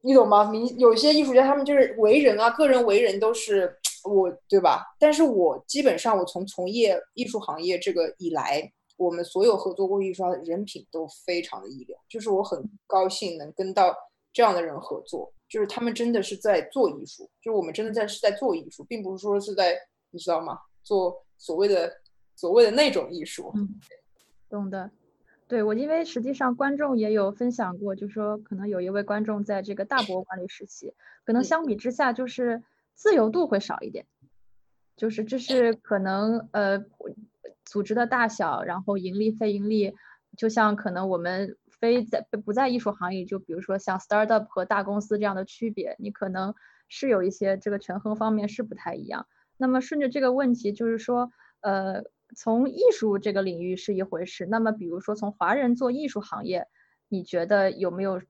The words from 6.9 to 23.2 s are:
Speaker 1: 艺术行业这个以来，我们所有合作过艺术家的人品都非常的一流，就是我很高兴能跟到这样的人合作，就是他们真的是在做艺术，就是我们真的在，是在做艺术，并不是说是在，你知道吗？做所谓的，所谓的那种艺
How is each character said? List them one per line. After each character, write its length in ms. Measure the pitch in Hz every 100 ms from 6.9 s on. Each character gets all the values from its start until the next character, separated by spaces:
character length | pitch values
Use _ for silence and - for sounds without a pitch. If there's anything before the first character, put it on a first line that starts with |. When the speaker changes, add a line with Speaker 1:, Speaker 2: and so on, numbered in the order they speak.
| 180 -
Speaker 1:
艺 120 | - 233
术 140 | 214
行 200 | 185 156
业 180 | 175 175
这 160 | 196
个 200 | 175 160 -
以 100 | 175
来， 420 | 156 - 147 202 _ _ -
我 120 | 180
们 140 | 175
所 180 | 170 190 226
有 100 | 202
合 160 | 196
作 160 | 180 190
过 140 | 196
艺 100 | 190
术 100 | 180
家 60 | 180
的 80 | 180
人 180 | 165 170 208
品 200 | - -
都 160 | 160 160 -
非 160 | - 175
常 220 | 165 -
的 60 | 98
一 120 | 135
流， 120 | 127 - _
就 100 | 226
是 80 | 214
我 140 | 196
很 200 | 202 170 214 - _
高 220 | 196 190
兴 300 | 190 202 165
能 120 | 147
跟 180 | - 190
到 240 | 190 180 - - _ _
这 80 | -
样 120 | 226
的 80 | 180
人 160 | 165 147
合 220 | - 147 -
作， 260 | 156 - - _
就 100 | 220
是 80 | 202
他 140 | -
们 140 | 240
真 180 | 226 233
的 100 | 233
是 140 | - 196
在 240 | 214 185 -
做 200 | 269 202
艺 160 | 143 -
术， 240 | - - _
就 100 | 226
是 60 | 214
我 60 |
们 100 | 160
真 140 | 160 220
的 60 |
在， 140 | 214 208
是 140 | -
在 100 | 208
做 240 | 202 269
艺 140 | 165 -
术， 160 | -
并 180 | - 233
不 140 | 190 190
是 60 |
说 180 | 208 202
是 140 | 202
在， 200 | 190 180 180 - _ _
你 80 | 175
知 120 | 175
道 100 | 165
吗？ 180 | 165 - - _
做 420 | - 202 185 - _ _
所 180 | - 165
谓 100 | 208
的， 240 | 190 165 - _ _ _ _
所 140 | 175
谓 120 | 220
的 80 | 226
那 180 | 233 294
种 200 | 180 131
艺 140 | 175